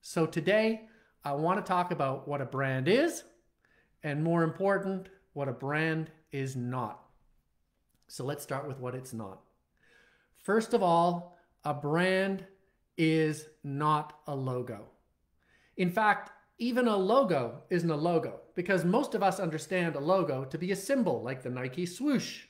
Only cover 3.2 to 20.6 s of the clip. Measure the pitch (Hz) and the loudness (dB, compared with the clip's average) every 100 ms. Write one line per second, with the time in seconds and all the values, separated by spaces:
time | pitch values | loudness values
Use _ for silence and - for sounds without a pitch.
3.2 | - _ _ _ _ _ _ _ 151 143 | -14 _ _ _ _ _ _ _ -6 -2
4.2 | 165 170 160 - 196 190 190 190 - - | 2 2 2 0 0 0 -2 -6 -8 -20
5.2 | _ 147 135 120 135 151 160 160 156 - | _ -6 -6 -4 -4 0 0 -2 -4 -12
6.2 | _ 139 135 131 120 127 110 - _ _ | _ -6 -4 -4 -4 -4 -6 -8 _ _
7.2 | _ _ _ _ _ _ _ _ - - | _ _ _ _ _ _ _ _ -18 -10
8.2 | 131 147 - 135 147 131 123 127 - 113 | -8 -6 -6 -6 -6 -8 -8 -8 -10 -10
9.2 | 98 95 _ _ _ _ _ _ _ _ | -10 -14 _ _ _ _ _ _ _ _
10.2 | _ _ - 220 220 226 180 170 175 175 | _ _ 0 0 2 2 4 6 4 2
11.2 | - - _ _ 151 135 147 165 185 190 | -6 -20 _ _ -6 -2 0 2 4 2
12.2 | 196 190 - _ _ _ _ - 160 160 | 0 -2 -8 _ _ _ _ 0 2 4
13.2 | 156 151 - _ 143 139 151 151 151 - | 2 -2 -10 _ -8 -2 2 2 -2 -12
14.2 | - 135 131 127 120 104 - _ _ _ | -8 -4 -4 -4 -6 -10 -14 _ _ _
15.2 | _ _ _ _ _ - 180 196 214 196 | _ _ _ _ _ -2 0 4 4 2
16.2 | - - _ - 240 240 240 202 190 262 | -2 -20 _ -6 -2 2 2 4 4 4
17.2 | 220 147 117 123 - 175 175 147 170 165 | 4 2 0 -6 -2 0 2 0 2 2
18.2 | 143 - - - 180 185 175 233 - 208 | 0 -8 -12 -6 0 2 4 2 2 2
19.2 | 190 180 170 156 - 185 170 143 147 190 | 2 2 -2 -4 -2 -2 0 0 2 2
20.2 | 156 131 135 156 | 2 -2 -4 -6